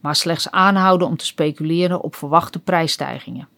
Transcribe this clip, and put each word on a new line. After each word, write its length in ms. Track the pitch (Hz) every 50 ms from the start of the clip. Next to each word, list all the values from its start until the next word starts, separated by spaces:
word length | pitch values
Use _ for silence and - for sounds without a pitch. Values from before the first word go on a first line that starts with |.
maar 160 | - 147 151
slechts 340 | - - 175 165 - - -
aanhouden 560 | - 190 185 196 196 196 185 190 185 180 175
om 100 | - 165
te 80 | - -
speculeren 760 | - - - 160 151 147 - 156 156 165 170 180 180 180 180 -
op 120 | - -
verwachte 420 | - - 143 147 170 170 - - 170
prijsstijgingen. 880 | - - 185 170 165 151 - - 147 135 123 - - - - - - _ _